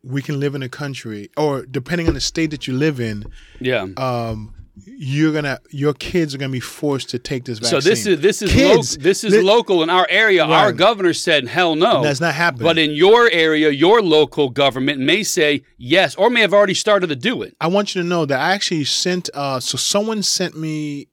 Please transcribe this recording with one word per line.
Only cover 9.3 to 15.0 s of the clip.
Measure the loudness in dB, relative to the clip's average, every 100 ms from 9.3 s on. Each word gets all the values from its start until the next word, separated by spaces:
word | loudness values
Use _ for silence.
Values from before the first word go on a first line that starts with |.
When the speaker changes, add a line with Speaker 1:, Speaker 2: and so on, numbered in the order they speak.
Speaker 1:
li- | 2
Speaker 2:
local | 4 2 4 0
in | 2
our | 2 2
area. | 2 4 4
Our | 4 4 2
Speaker 1:
Right. | 4
Speaker 2:
governor | 2 4 0
said, | 0 0 0 0
"Hell | 0 0 2
no." | 2 2
Speaker 1:
That's | 0 0
not | -2
happening. | 0 -2 0 0
Speaker 2:
But | 2
in | 0
your | 4 6 6 6
area, | 4 2 4 2
your | 4 4 4
local | 4 4 4 0 -2
government | 2 0 2 -2
may | -2